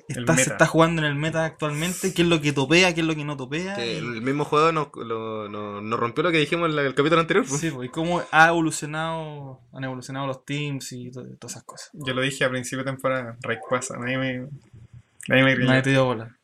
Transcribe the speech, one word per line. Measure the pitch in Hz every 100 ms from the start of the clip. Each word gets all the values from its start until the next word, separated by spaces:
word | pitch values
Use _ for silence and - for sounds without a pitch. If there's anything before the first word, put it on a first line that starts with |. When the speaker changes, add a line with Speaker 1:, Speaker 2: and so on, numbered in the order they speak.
| -
Speaker 1:
El | 127
Speaker 2:
está, | 120
se | 160
Speaker 1:
meta. | -
Speaker 2:
está | 98 160
jugando | 160 165 165
en | 151
el |
meta | 143 156 160 160
actualmente, | 156 151 147 170 180 190 170
qué |
es | 170
lo | 165
que | 147
topea, | 139 135 165 185 165
qué |
es | 160
lo |
que | 156
no | 147 139
topea, | 127 151 185 -
Speaker 3:
Que | 117
Speaker 2:
y | -
Speaker 3:
el | 113 117
mismo | 123 143
juego | 147 147 160
nos, | 160 143 -
lo, | 117 113 110 110 104
no, | 104 104 101
nos | 107 117
rompió | 120 117
lo | 165
que | 165
dijimos | 147 170 170
en | 151
la, |
el | 139 127
capítulo | 143 165
anterior, | 160 175 240
pues. | 143
Speaker 2:
Sí, | 160
pues, | 135 123
y |
cómo | 165 165 175 -
ha | 151 160
evolucionado, | 170 160 151 147 156 165 165 156 147 139 131 _
han | 135
evolucionado | 135 127 127 135 139
los | 131
teams | - 143 147 139 -
y | 127 123
to-, | 131 127 127
todas | 120
esas | - -
cosas. | - -
Speaker 1:
Yo | 180 135 127
lo |
dije | 135 135 135
a |
principio | 127 123 131
de | 131
temporada, | 131 135 131 120 117
Rayquaza, | - 120 - 127 123 -
nadie | 123 131
me... | 131 127 127 139 _ - - - - - -
Nadie | 127
me | 131
creyó. | 127 127
Speaker 2:
Nadie | 131
te | 131
dio | 135 127
bola. | 113 113 -